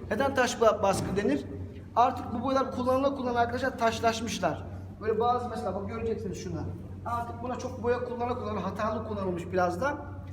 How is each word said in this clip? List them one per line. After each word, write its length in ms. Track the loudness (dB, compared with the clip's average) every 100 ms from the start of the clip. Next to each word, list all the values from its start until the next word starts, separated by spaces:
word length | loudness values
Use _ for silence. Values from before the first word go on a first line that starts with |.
| -4
Neden 240 | 0 2
taş 200 | 4 2
ba-, 280 | 6 6 6
baskı 340 | 4 4 0 0
denir? 280 | 2 2 0 -8 -10 -12 -2 4
Artık 360 | 4 4 -4
bu 80 | -4
boyalar 300 | 0 2 2
kullanıla 420 | 0 2 4 2
kullanıla 260 | 0 0 2
arkadaşlar 380 | 2 0 -2 2
taşlaşmışlar. 840 | 2 4 2 2 -2 0 0 0 -6 -10 -10 -4
Böyle 200 | 0 2
bazı 280 | 2 2 0
mesela 260 | -4 -4
bak 140 | -4 -4
göreceksiniz 500 | -4 -2 -2 -4 -6
şuna. 200 | -6 -6 -6 -8 -10 -10 -4
Artık 360 | -4 -4 -6
buna 160 | -6 -4
çok 240 | -6 -2
boya 220 | 0 0
kullana 300 | 0 -2 -2 -2
kullana 260 | -4 -4
hatalı 440 | -4 -2 -2 -2 -4
kullanılmış 440 | -2 -2 -2 -2
biraz 280 | 2 2 2
da. 160 | -2 -2 -6 -10 -10